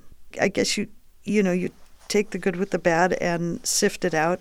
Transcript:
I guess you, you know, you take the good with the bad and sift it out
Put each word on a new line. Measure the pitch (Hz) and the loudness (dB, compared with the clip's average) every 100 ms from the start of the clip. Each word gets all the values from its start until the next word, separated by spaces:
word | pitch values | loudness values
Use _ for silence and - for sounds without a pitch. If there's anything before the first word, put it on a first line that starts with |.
| - - - - | -16 -18 -10 0
I | 196 | 0
guess | - 190 - | 2 -2 -2
you, | - - - - | -6 -10 -20 -12
you | - 208 | -2 2
know, | 190 | 2
you | 180 - - - - - | 0 -2 -8 -20 -20 -2
take | 208 208 | 0 0
the | 185 | -2
good | 196 | -4
with | 175 196 | -2 -2
the | 185 | 0
bad | 180 160 185 | 2 4 4
and | - 175 170 170 175 - | 2 -2 -2 -2 -4 -4
sift | - 202 - | 0 0 0
it | 180 | -2
out | 160 160 180 | 0 0 -2